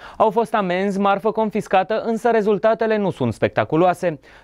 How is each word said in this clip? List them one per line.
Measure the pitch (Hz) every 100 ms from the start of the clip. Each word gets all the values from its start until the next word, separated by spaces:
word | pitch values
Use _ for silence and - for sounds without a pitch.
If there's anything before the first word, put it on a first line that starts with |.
| - -
Au | 214
fost | 208 220
amenzi, | 220 190 180 202 196
marfă | 196 196 214
confiscată, | 220 220 208 - 190 190 220
însă | 226 226 240
rezultatele | 226 208 208 220 226 226 220
nu | 196
sunt | - 120
spectaculoase. | - 110 - 107 156 180 175 175 156 - -